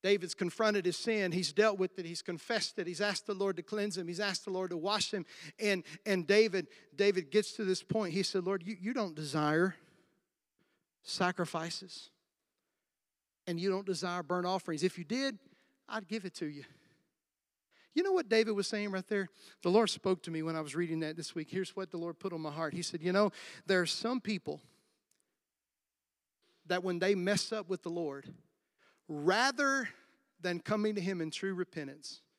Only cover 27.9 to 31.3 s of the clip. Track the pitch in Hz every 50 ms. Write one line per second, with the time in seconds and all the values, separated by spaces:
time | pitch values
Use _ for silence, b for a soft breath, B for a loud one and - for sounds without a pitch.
27.9 | 170 175 170 151 139 139 135 - - - _ _ _ _ _ _ _ b b b
28.9 | b b b _ 160 147 147 170 185 214 247 269 269 240 285 277 269 269 247 -
29.9 | B B B B B B B B B _ 170 180 175 170 - - 208 214 208 214
30.9 | 214 202 175 185 196 175 165 160